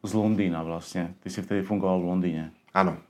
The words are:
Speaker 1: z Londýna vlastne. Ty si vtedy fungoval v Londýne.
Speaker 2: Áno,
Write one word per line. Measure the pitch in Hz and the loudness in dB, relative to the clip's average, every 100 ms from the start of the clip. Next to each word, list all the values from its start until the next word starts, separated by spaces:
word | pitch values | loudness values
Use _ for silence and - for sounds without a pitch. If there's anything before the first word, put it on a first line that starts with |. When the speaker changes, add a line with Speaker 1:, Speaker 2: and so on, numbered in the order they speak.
Speaker 1:
z | 101 | -2
Londýna | 110 104 104 95 82 80 | 2 2 2 2 0 -4
vlastne. | 82 - 92 85 92 | -8 -6 -6 -6 -8
Ty | 92 | -10
si | 98 | -8
vtedy | 95 101 | -2 -2
fungoval | 95 104 95 92 | 0 0 2 2
v | 87 | 2
Londýne. | 92 87 80 80 - _ | 0 0 -2 -6 -14 _
Speaker 2:
Áno, | 95 92 - | 2 2 0